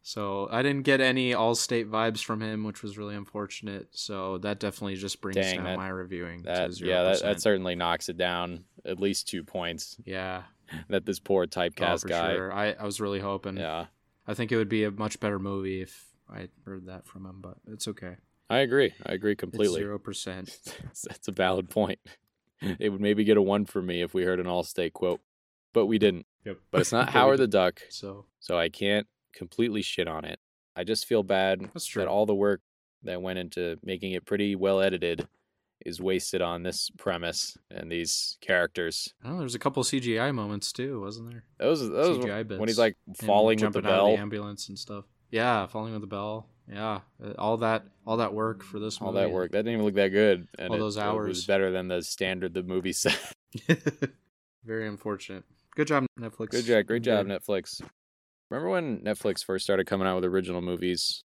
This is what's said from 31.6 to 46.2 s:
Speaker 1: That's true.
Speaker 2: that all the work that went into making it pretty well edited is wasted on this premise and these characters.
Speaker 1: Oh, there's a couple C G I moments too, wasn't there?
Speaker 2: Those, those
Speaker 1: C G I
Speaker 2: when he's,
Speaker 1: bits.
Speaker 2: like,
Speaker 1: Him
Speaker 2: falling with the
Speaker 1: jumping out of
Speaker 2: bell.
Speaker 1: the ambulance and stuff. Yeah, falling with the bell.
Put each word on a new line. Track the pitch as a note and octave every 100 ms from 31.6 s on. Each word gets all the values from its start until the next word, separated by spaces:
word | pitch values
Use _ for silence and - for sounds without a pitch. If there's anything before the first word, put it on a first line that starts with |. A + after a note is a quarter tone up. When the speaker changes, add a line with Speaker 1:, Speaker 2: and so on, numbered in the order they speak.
| -
Speaker 1:
That's | - -
true. | G#2+
Speaker 2:
that | F2
all | G2+ G#2+
the |
work | G2 G2+ G2 _ _ _ _
that | - F2+
went | F#2 F#2
into | F2 - F2 D#2+
making | - F#2 F#2+
it | F#2 -
pretty | G2+ G2+ F#2+
well | G2 G2
edited | G2 F#2 E2+ E2 - _ _ _ _ _ -
is | E2
wasted | F#2 F#2 - F#2
on | F2 E2+
this | F2+ - - -
premise | - F2 E2+ - - - -
and | - E2
these | E2+ E2 - - -
characters. | - F2+ E2+ - E2+ - - -
Speaker 1:
Oh, | A#2 F3+
there's | C3+
a | A#2
couple | C#3+ C3+
C | B2 C#3
G | B2 A2
I | C3
moments | B2+ G#2 G#2 -
too, | - C3 B2
wasn't | G2 A2+ A#2
there? | A#2 - -
Speaker 2:
Those, | B2 D#3+ A#2
those | E2+ E3+ C#3
Speaker 1:
C |
G | A#2+
I | G#2
Speaker 2:
when | A2 G2
he's, | G#2+
Speaker 1:
bits. | A2+
Speaker 2:
like, | A2+ - - G2
Speaker 1:
Him | A2
Speaker 2:
falling | G#2 A2 A2
with | G#2+
the | G2+
Speaker 1:
jumping | G2+
out |
of | F#2+ G2+
Speaker 2:
bell. | G#2+
Speaker 1:
the |
ambulance | G#2 G#2 G#2 G2+ -
and | G2
stuff. | - G#2 - _ _
Yeah, | A2 B2 A2+ F#2+
falling | A2 A2
with | A2
the | G2+
bell. | G2+